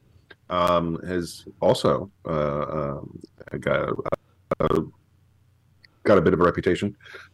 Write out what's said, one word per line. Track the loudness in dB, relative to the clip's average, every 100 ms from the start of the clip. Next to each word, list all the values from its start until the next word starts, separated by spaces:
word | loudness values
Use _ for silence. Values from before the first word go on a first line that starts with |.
| _ _ -20 -20 -6
um, | 0 2 2 0 -4 -4
has | -6 -6 -10 -20 0
also, | 2 4 2 0 -2 _ -6
uh, | -2 -2 -2 -4 -4 -6 -6
um, | -12 -18 -20 -20 -12 -6
got, | -2 0 0 -4 -4 -6 _ _ -8 -2
uh, | 0 0 -2 -8 _ _ _ _ _ _ _ _ -20 _
got | 4 6
a |
bit | 6
of | 4
a |
reputation. | 4 2 0 0 -2 -6 -16 -20 -4